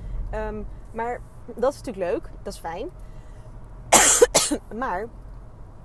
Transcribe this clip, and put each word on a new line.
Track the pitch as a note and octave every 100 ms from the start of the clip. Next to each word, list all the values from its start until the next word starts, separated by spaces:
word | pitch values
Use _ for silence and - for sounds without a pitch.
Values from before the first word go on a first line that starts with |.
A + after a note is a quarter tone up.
| - - -
Ehm, | G#3+ G#3+ G#3+ G#3 - -
maar | A3 A#3 - - - -
dat | - B3+
is | -
natuurlijk | C4+ F#3+ F3
leuk, | C#4 - -
dat | -
is | -
fijn. | E3 F3 E4 - - - - - - - - - -
<coughs> | - - - B4 - - D4 - A3
Maar | B3+ F3+ A#3 - - - - - - -